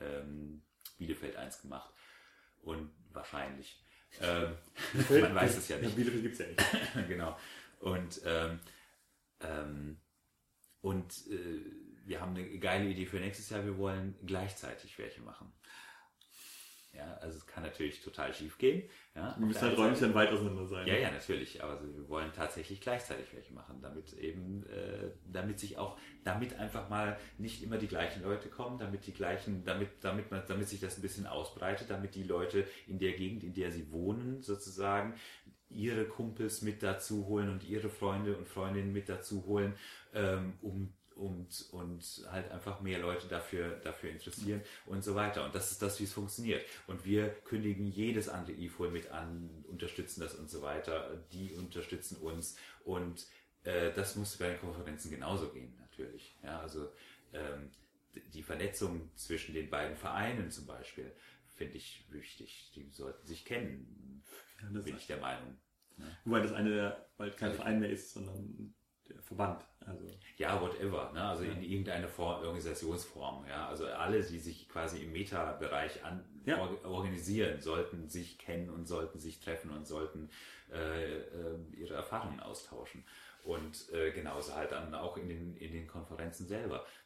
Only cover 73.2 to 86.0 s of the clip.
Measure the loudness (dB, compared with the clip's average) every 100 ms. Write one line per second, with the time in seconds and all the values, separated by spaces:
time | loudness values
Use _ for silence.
73.2 | -6 -6 -6 -4 -2 -2 0 2 6 6
74.2 | 4 0 -4 -8 -6 -2 -2 -2 -4 -2
75.2 | 0 2 0 0 0 2 0 -2 -6 -6
76.2 | -8 -4 2 2 2 -2 -2 0 0 0
77.2 | 2 4 4 2 0 2 2 -2 -6 -6
78.2 | -6 -10 -4 -4 -2 -6 -2 -2 -2 -4
79.2 | -10 -8 -4 -4 -4 -8 -6 -4 -4 -4
80.2 | -10 -12 -16 -16 -8 -4 0 0 -2 -4
81.2 | -6 -6 -4 -4 -8 -10 -6 -4 -2 -2
82.2 | -2 -6 -6 -8 -10 -10 -10 -12 -16 -18
83.2 | -18 -12 -4 -2 -4 -8 -4 2 2 2
84.2 | -2 -4 -4 -2 -2 -2 -4 -4 -4 -4
85.2 | -4 -4 -6 -8 -8 -8 -8 -10